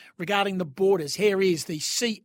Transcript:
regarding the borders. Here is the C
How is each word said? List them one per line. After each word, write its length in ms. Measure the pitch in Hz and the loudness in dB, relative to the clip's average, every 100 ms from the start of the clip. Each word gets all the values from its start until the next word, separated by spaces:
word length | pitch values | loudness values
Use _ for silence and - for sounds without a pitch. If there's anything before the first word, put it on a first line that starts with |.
| - - | -20 -12
regarding 400 | 170 202 202 190 | -2 0 0 -2
the 80 | |
borders. 520 | 170 131 196 196 147 135 | -6 0 2 2 0 0
Here 260 | 208 196 | 2 4
is 240 | 190 165 - | 2 2 -2
the 120 | 156 | -6
C 440 | - - 240 208 | -4 -2 -2 -4